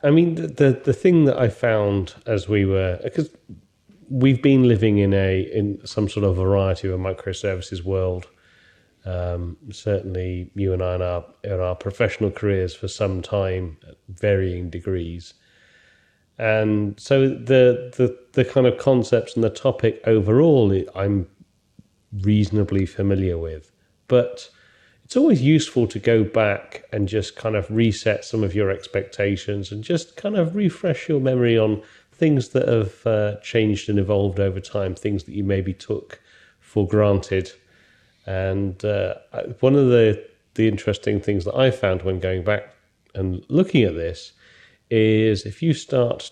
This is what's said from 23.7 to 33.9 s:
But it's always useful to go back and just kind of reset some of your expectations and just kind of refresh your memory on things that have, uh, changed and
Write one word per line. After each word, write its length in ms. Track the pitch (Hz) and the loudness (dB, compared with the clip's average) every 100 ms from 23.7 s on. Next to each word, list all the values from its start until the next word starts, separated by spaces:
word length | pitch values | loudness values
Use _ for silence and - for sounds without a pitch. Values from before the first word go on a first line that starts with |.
| _ _ _ _ | _ _ _ _
But 420 | 123 120 - - _ _ _ _ _ _ | 2 2 -6 -20 _ _ _ _ _ _
it's 120 | 247 | 2
always 240 | 311 180 | 4 4
useful 460 | 127 156 151 - 117 | 4 2 2 0 0
to 120 | 110 | -2
go 240 | 101 113 | 2 2
back 600 | 104 - 107 98 - - - | 2 2 0 -2 -8 -20 -10
and 160 | 107 98 | -6 -2
just 280 | 107 98 - | -2 -6 -6
kind 200 | 110 107 | -4 -4
of 140 | 95 | -2
reset 540 | 107 117 101 - 101 - | 0 2 2 -2 -2 -4
some 180 | 113 | -4
of 100 | 101 | -2
your 160 | 95 98 | 0 -2
expectations 1000 | 95 - 101 95 - 101 98 - 101 95 | -2 -4 -6 -6 -4 -2 -2 -6 -8 -8
and 120 | 104 | -12
just 340 | 107 170 - - | -4 -4 -4 -10
kind 180 | 202 208 | -4 -2
of 200 | 165 190 | -2 0
refresh 540 | 196 - 185 156 - | -2 -2 -6 -4 -2
your 100 | 151 | -2
memory 380 | 131 127 120 113 | 0 2 2 4
on 240 | 107 104 - - _ | 2 0 -6 -20 _
things 360 | _ 165 143 120 | _ 2 2 0
that 180 | 131 127 | -2 2
have, 380 | 117 98 - 117 | 0 0 -4 -2
uh, 300 | 107 104 104 | 0 0 -4
changed 480 | - 120 107 98 | -2 0 2 0
and 100 | - | 0